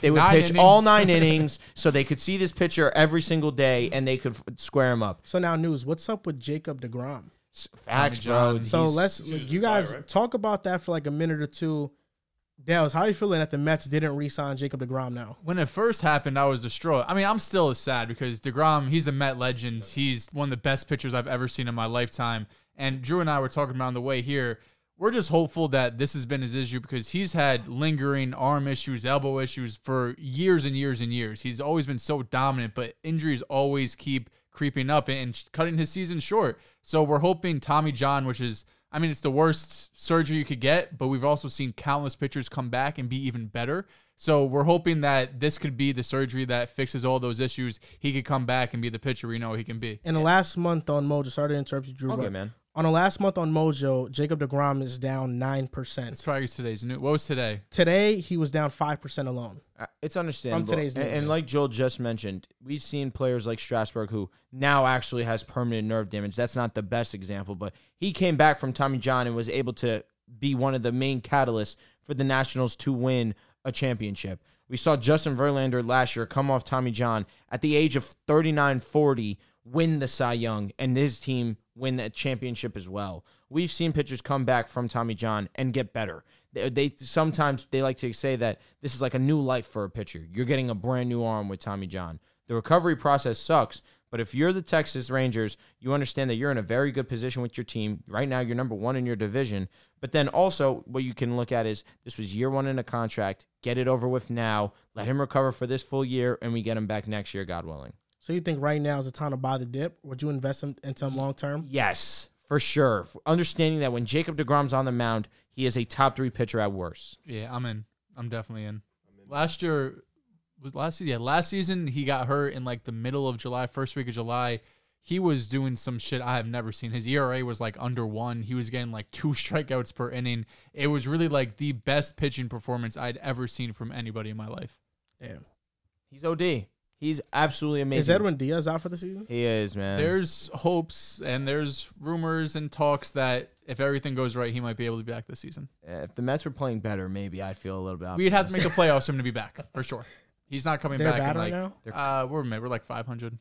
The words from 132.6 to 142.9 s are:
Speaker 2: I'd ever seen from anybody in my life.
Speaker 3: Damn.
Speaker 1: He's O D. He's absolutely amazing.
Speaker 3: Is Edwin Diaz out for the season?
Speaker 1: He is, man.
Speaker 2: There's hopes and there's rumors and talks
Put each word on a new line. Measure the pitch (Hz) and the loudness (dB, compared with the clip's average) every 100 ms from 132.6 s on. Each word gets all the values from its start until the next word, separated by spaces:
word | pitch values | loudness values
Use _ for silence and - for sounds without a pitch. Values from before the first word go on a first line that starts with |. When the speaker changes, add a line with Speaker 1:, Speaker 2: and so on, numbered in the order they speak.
| - 123 117 - | -6 -4 -4 -6
Speaker 2:
I'd | 123 127 | -6 -6
ever | 139 127 123 | -6 -4 -4
seen | - 120 | -6 -8
from | 107 117 | -8 -10
anybody | 127 113 110 107 | -8 -8 -8 -8
in | 110 | -8
my | 107 | -10
life. | - - - _ _ _ _ | -10 -12 -16 _ _ _ _
Speaker 3:
Damn. | 120 85 - _ _ _ _ _ _ | -18 -16 -20 _ _ _ _ _ _
Speaker 1:
He's | 139 | -6
O | 165 165 | -4 0
D. | 180 131 95 _ _ _ | 0 0 -4 _ _ _
He's | 151 147 - | -4 -4 -4
absolutely | 139 156 - 151 147 | 0 0 2 0 0
amazing. | 135 135 | 2 2
Speaker 3:
Is | 147 | 4
Edwin | 185 202 135 | 4 4 0
Diaz | 131 165 156 | 0 0 -2
out | 160 | -2
for | 175 | -4
the | 175 | -8
season? | 180 190 220 | -10 -10 -6
Speaker 1:
He | 120 | 0
is, | 120 110 101 98 | 2 2 0 -2
man. | 98 98 | -2 0
Speaker 2:
There's | 160 190 170 - - | 2 2 0 -4 -8
hopes | - 170 175 165 - - - 147 | -4 0 0 -2 -8 -10 -8 -4
and | 127 135 | -2 0
there's | 147 147 131 - - | 0 -2 -6 -10 -10
rumors | 147 165 165 160 156 156 | -6 -2 0 0 -2 -4
and | 151 | -8
talks | - 147 | 0 0